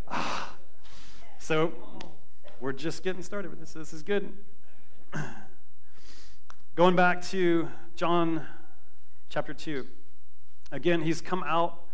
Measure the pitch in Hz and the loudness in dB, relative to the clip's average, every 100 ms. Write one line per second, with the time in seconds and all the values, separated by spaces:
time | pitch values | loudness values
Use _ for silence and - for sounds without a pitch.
0 | - - - - - - - - - - | 0 0 0 0 0 0 0 0 0 0
1 | - - - - - 156 165 - - - | 0 0 0 0 0 2 2 0 0 0
2 | - - - - - - 127 135 156 160 | 0 0 0 0 -2 0 0 0 0 0
3 | 185 185 - 202 175 156 156 160 156 160 | 0 0 0 0 -2 0 0 0 0 0
4 | 151 202 196 - - - - - - - | 0 0 0 0 0 0 0 0 0 0
5 | - 156 135 110 - - - - - - | 0 0 0 0 0 0 0 0 0 0
6 | - - - - - - - - 180 180 | 0 0 0 0 0 0 0 2 4 4
7 | 180 175 - 190 175 170 160 - - - | 2 2 0 0 2 2 0 0 -2 0
8 | 170 175 165 160 147 - - - - - | 0 2 2 2 0 0 0 0 0 -2
9 | - - - 156 147 147 160 143 120 - | 0 0 0 0 -2 -2 -2 -2 -2 0
10 | - - - - - - - 143 165 170 | 0 0 0 0 0 -2 -2 0 2 2
11 | 160 147 - 185 147 165 170 - - | 2 0 0 0 0 0 0 0 0